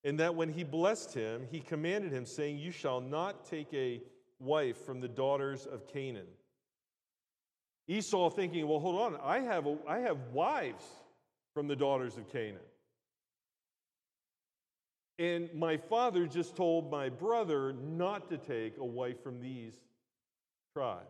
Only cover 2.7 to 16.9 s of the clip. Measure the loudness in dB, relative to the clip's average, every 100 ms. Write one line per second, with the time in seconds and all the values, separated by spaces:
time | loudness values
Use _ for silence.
2.7 | -4 0 0 -2 -2 -2 -6 -8 -8 -4
3.7 | -2 0 -2 -10 -20 _ _ 2 4 4
4.7 | -2 -6 -6 -6 0 2 2 0 -4 -8
5.7 | -10 -8 -6 -6 -8 -12 -18 _ _ _
6.7 | _ _ _ _ _ _ _ _ _ _
7.7 | _ -2 -2 2 6 6 4 0 2 2
8.7 | 4 4 2 2 0 2 2 2 2 2
9.7 | -2 -2 0 0 -2 -2 0 2 2 -2
10.7 | -6 -14 -20 -20 _ _ _ _ -4 -2
11.7 | 2 4 4 0 -6 -6 -4 -4 -6 -16
12.7 | _ _ _ _ _ _ _ _ _ _
13.7 | _ _ _ _ _ _ _ _ _ _
14.7 | _ _ _ _ -2 0 2 -2 0 2
15.7 | 2 2 4 6 4 2 2 -2 2 4
16.7 | 4 2